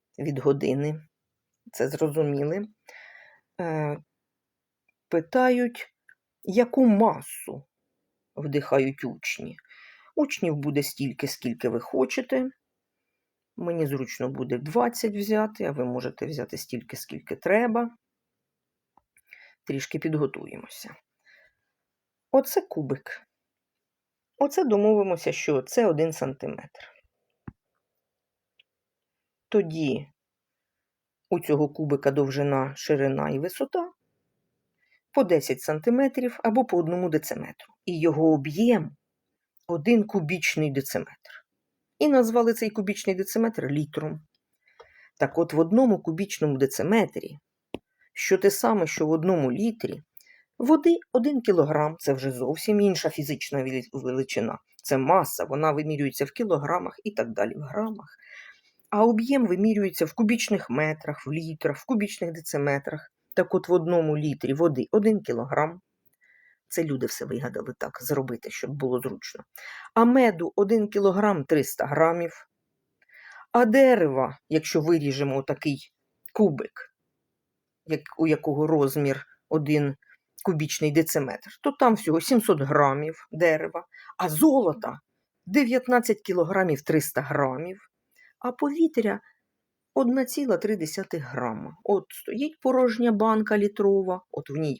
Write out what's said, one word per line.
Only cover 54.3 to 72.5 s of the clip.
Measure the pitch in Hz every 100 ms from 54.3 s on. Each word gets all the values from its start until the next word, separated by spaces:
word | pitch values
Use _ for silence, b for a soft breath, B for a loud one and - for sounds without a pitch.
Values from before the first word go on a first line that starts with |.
| - 110 - _ _
Це | - 135
маса, | 131 185 147 - -
вона | 139 156
вимірюється | 147 151 147 139 - 143
в |
кілограмах | - 220 156 143 175 180 -
і | 214
так | 208 117
далі, | - 143 -
в |
грамах. | 143 208 220 208 151 _ B B B B B _ -
А | 208 226
об'єм | 220 233 277 226
вимірюється | 180 214 208 196 - 160
в |
кубічних | - 220 233 - 202 -
метрах, | 123 156 156 - 143 131
в |
літрах, | 151 160 156 147 139
в | -
кубічних | 233 208 - 170
дециметрах. | 165 156 147 143 139 - 151 - _ _ -
Так | 175 185
от, | 180
в |
одному | 180 160 175 156 151
літрі | 151 139 127
води | 139 170 131 -
один | 214 214 214
кілограм. | - 117 131 143 156 180 _ _ _ _ b b b b -
Це | -
люди | 160 135 127
все | - 123
вигадали | 113 123 110 120 -
так | - -
зробити, | 131 139 131 120 -
щоб | - -
було | 143 135 127
зручно. | 123 - - - - - B B B
А | - 233
меду | 262 240 170 170 -
один | 196 226 208
кілограм | 202 196 190 208 180 135
триста | 156 139 - 135
грамів. | 143 160 170 170 - -